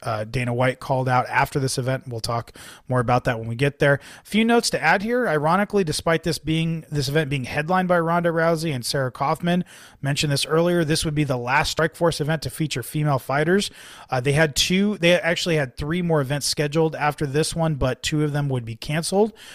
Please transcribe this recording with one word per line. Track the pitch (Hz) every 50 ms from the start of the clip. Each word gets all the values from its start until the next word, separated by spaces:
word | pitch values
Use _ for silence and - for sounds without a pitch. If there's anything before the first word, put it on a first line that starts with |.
uh, | - 127 110 107 110
Dana | 110 123 131 123 123
White | 120 123 127 131 127 -
called | - - 135 131 127 127
out | 123 127 120 -
after | 113 127 139 - - 147
this | 135 131 - 139
event. | 120 131 131 127 -
We'll | 127 120 113
talk | - 120 117 117 - - - - - - - - _
more | - 127 127
about | 117 123 123 123 -
that | 135 120 113
when | 113 117
we | 117
get | 120 143 143 - -
there. | 156 143 139
A | - - - - - - -
few | 202 214 226
notes | 233 233 233 233 -
to | - 127
add | 143 160 185 202
here. | 196 226 240 247 240
Ironically, | 180 156 151 147 156 175 196 208 - 208 202 185
despite | 156 143 - - 165 165 160 -
this | 170 - -
being, | - 156 160 160 165 165 165 160 - -
this | 151 147 127 139
event | 143 160 156 131
being | 143 135 120
headlined | - - 147 151 170 185 185 185 175
by | 180 170
Ronda | 165 165 170 175 170 170
Rousey | 160 165 165 165 170 156 165 165 139
and | 123 -
Sarah | - - 139 131 127
Kaufman, | - - 139 147 160 - 175 175 180 180 - - - - - - - _
mentioned | 143 139 143 - 160 143 139
this | 135 -
earlier, | - 156 165 170 175 175 170 165
this | 143 160 - -
would | 160 147
be | 151 147
the | 135 131 123
last | 120 123 135 151 147 - - -
Strikeforce | 160 160 - - 170 165 - -
event | 143 151 160 151
to | - 131
feature | - - 160 143 - 127
female | - - - 151 151 151 139 127
fighters. | - - 135 147 156 165 185 208 202 - - - - - - - - -
Uh, | 131 127
they | 120 143
had | 135 156 160 151 -
two, | - - - 185 190 202 208 202 -
they | 170 170 180 170
actually | - 165 175 - - 180 160
had | 151 135 123 - -
three | 151 147 170 180
more | 175 170 160 147
events | 135 127 147 143 -
scheduled | - - - 147 147 143 165 160 160 147
after | 127 147 151 143 - 156
this | 135 135 151 156 - -
one, | 170 160 160 151
but | 127 139 127 - -
two | - - 160 151 151
of | 147
them | 139 147 143 139
would | 131 123 113
be | 117 113
canceled. | - - 151 147 170 160 - 190 196 220 214 - - - -